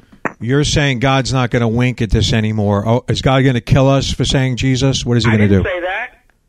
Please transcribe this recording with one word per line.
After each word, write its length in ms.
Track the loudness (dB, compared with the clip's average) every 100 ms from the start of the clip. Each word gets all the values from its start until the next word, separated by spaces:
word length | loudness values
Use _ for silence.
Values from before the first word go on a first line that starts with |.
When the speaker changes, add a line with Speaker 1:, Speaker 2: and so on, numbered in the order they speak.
| -14 -10 -10 -8
Speaker 1:
You're 240 | -2 0
saying 360 | 0 0 0 0
God's 340 | 0 0 0
not 180 | -2 0
gonna 160 | 0 0
wink 340 | 0 0 -2
at 80 | -2
this 240 | 0 0
anymore. 540 | 0 0 0 0 0 0
Oh, 160 | -2 -2
is 120 | -2
God 200 | 0 2
gonna 200 | 2 0
kill 280 | 2 2 4
us 220 | 2 0
for 140 | -2 -2
saying 300 | 0 0 -2
Jesus? 500 | -2 0 0 -2 0
What 120 | 0
is 80 | 2
he 40 |
Speaker 2:
I 20 | 2
Speaker 1:
gonna 140 | 4
Speaker 2:
didn't 140 | 4 2
Speaker 1:
do? 40 |
Speaker 2:
say 120 | -4
that. 360 | -6 -6 -10 -16 _ _